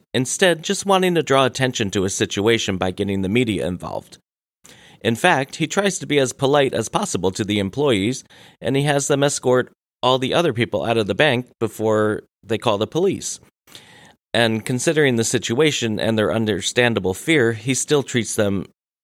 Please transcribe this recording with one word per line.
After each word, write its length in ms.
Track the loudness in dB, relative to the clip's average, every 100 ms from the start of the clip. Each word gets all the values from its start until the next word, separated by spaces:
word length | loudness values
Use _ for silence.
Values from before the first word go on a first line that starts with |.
| _
instead 480 | -4 -2 0 2 0
just 220 | -2 -4 0
wanting 280 | 2 2 2
to 60 |
draw 220 | 2 2
attention 460 | 2 0 -2 0 -2
to 140 | 0
his 100 | 0
situation 640 | 0 -2 0 2 2 0 -2
by 140 | -2
getting 280 | -2 -4 -2
the 80 | 0
media 380 | 0 0 0 -4
involved. 500 | -6 -8 -12 -12 -18 _ _ _ _ -20 -20 -20 -8
In 160 | -4 0
fact, 400 | 2 2 0 -4
he 100 | -4
tries 320 | -2 -2 -2
to 80 | -2
be 120 | 0
as 140 | 0
polite 420 | 0 2 2 2
as 140 | 0 -2
possible 420 | -4 -4 -2 -2
to 120 | -2
the 140 | -2 -2
employees, 680 | -2 -2 0 2 0 -2 -10 -20 -20 -10
and 160 | -2 0
he 60 |
has 260 | 0 0 0
them 140 | 2
escort 500 | 2 0 2 2 2 _ _ _
all 160 | 2 2
the 160 | 2
other 180 | 2 2
people 320 | 0 -2 0
out 140 | 0 0
of 80 | 0
the 80 |
bank 340 | 2 2 2 -2 -6
before 640 | -6 -2 0 2 2 -2 -8 _
they 160 | -6 -2
call 200 | 0 0
the 80 | -2
police. 540 | 0 -2 -2 -6 -12 _ _ _ -20 -20 -20 -20 _ _
And 320 | -2 0 -2
considering 520 | -4 -2 0 2 2 2
the 80 |
situation 760 | 0 -2 -2 0 2 0 -2 -2
and 180 | 0 2
their 160 | 2
understandable 840 | 0 0 -2 -2 2 2 2 -2
fear, 380 | -2 0 2 2
he 220 | 0 -4
still 280 | -4 0 0
treats 320 | 0 -2 -2
them 320 | 0 0 -2 -6 _ _ _